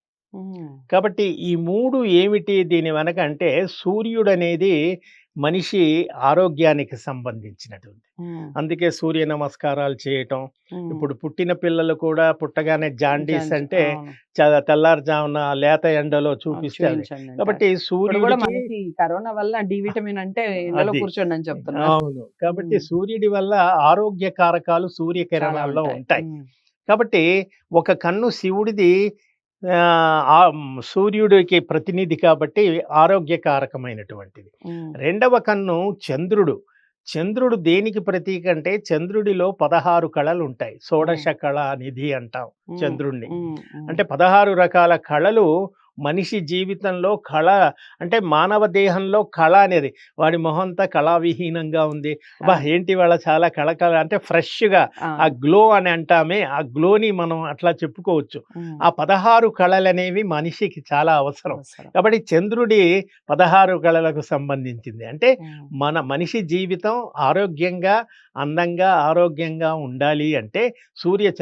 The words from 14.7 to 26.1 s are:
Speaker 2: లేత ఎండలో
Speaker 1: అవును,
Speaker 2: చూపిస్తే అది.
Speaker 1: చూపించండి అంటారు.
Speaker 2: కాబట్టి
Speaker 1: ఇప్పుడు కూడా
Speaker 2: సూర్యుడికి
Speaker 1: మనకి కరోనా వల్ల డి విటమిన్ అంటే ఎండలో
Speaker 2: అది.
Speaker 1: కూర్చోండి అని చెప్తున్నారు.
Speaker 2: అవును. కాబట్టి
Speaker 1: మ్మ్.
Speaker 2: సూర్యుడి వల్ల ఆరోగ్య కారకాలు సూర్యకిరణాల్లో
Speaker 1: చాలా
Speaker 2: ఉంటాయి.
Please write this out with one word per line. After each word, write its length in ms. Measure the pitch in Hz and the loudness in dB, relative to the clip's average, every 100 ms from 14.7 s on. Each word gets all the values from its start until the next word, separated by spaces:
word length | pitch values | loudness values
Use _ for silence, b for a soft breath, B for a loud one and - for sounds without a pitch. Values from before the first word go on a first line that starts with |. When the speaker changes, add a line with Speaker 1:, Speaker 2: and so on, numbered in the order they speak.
| 151 160 156 139 151 147 147 143 | 4 4 2 0 -2 -2 -4 -4
Speaker 2:
లేత 320 | 139 143 156 165 | 0 2 2 2
ఎండలో 460 | 151 147 147 147 | 0 0 -2 -2
Speaker 1:
అవును, 240 | 139 165 156 | -4 -6 -8
Speaker 2:
చూపిస్తే 300 | 143 - 160 | -8 -2 -2
అది. 100 | 156 | -2
Speaker 1:
చూపించండి 260 | 135 139 | -8 -14
అంటారు. 160 | 135 127 | -12 -6
Speaker 2:
కాబట్టి 280 | 208 202 196 | -4 0 0
Speaker 1:
ఇప్పుడు 540 | 180 - 180 196 202 | 0 -2 -2 -2 0
కూడా 160 | 233 247 | 2 2
Speaker 2:
సూర్యుడికి 240 | 220 247 | 0 -4
Speaker 1:
మనకి 360 | 240 214 180 160 | -8 -8 -8 -4
కరోనా 320 | 170 175 226 | -4 -4 -8
వల్ల 280 | 214 208 220 | -6 -4 -4
డి 220 | 196 202 | -4 -4
విటమిన్ 360 | 202 214 208 202 | -6 -6 -8 -8
అంటే 480 | 190 214 220 185 175 | -8 -6 -6 -4 -4
ఎండలో 240 | 151 202 | -2 0
Speaker 2:
అది. 100 | 143 | -2
Speaker 1:
కూర్చోండి 360 | 190 202 180 160 | -4 -4 -4 -4
అని 80 | 160 | -6
చెప్తున్నారు. 420 | 143 - 143 156 | -10 -8 -2 0
Speaker 2:
అవును. 360 | 156 147 131 110 - | 0 -2 -8 -14 -6
కాబట్టి 340 | 170 175 170 190 | -4 -4 -2 -4
Speaker 1:
మ్మ్. 120 | 151 | -2
Speaker 2:
సూర్యుడి 380 | 170 202 220 208 | -4 -4 -2 0
వల్ల 260 | 202 196 202 180 170 | 0 0 2 4 4
ఆరోగ్య 500 | 147 185 214 185 190 | 4 4 0 -4 -4
కారకాలు 580 | 185 170 170 170 170 180 | 0 2 2 0 -2 -2
సూర్యకిరణాల్లో 1000 | 170 165 175 170 160 151 151 143 147 151 | -6 -4 -4 -2 -2 -2 -4 -4 -2 -4
Speaker 1:
చాలా 100 | 127 | -4
Speaker 2:
ఉంటాయి. 280 | 127 | -2